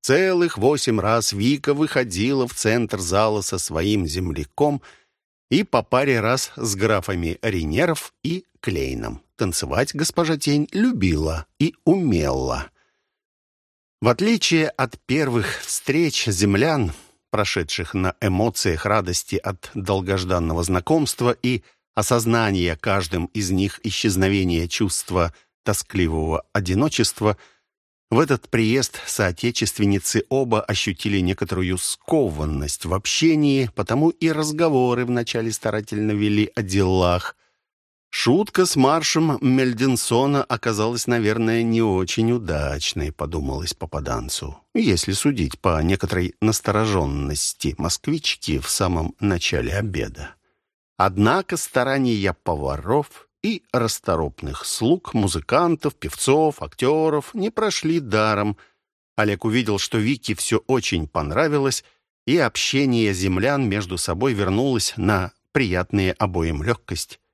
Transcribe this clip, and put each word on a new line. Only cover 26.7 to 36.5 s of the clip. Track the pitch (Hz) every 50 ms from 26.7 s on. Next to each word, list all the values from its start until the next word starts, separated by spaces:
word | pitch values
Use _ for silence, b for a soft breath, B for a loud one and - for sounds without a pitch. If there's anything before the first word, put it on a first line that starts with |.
| 92 98 135 156 - - 117 - - - 107 107 104 b b b b b b b _ _ _ _ _ _ _ _
в | 110 120
этот | 160 143 139 117 - -
приезд | - 117 113 107 117 135 127 - - - -
соотечественницы | - - - 104 92 87 - - 120 120 - 113 104 - - 107 101 101 98 - - - 113 - _
оба | 131 135 135 120 113 107
ощутили | - - 107 - - - 90 - - 107 101 98
некоторую | 90 90 92 - - - 98 90 92 90 92 90
скованность | - - - - _ - - 156 135 101 78 73 78 76 76 71 73 73 - - -
в | 82 90
общении, | 95 - - - - 156 165 160 151 151 143 139 135 131 117 -
потому | - 98 - 113 135 151 165
и | 165 _ - 160
разговоры | 156 151 156 151 151 151 170 160 147 127 127 123 120 120 123
вначале | 120 123 120 120 120 - 120 113 113
старательно | 107 - - 110 107 110 104 - - 104 107 107 104
вели | 104 104 104 104 104 107 -